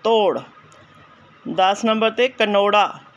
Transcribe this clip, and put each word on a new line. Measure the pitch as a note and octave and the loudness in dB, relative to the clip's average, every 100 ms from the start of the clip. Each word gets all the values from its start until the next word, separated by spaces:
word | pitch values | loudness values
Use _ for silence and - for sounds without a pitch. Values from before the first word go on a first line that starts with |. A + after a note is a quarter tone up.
ਤੋੜ। | A3 A3+ G3 C3 - - - - - - - - - _ - E3 | 0 2 0 -2 -8 -20 -20 -20 -20 -20 -20 -20 -20 _ -10 0
ਦਸ | F#3 G3+ A3+ | 0 0 -2
ਨੰਬਰ | A3 A3+ | 0 -2
'ਤੇ | A3 B3 | 0 -4
ਕਨੋੜਾ | B3 G#3+ G3+ G3+ G#3 F#3+ - - | 0 0 2 2 2 0 -4 -20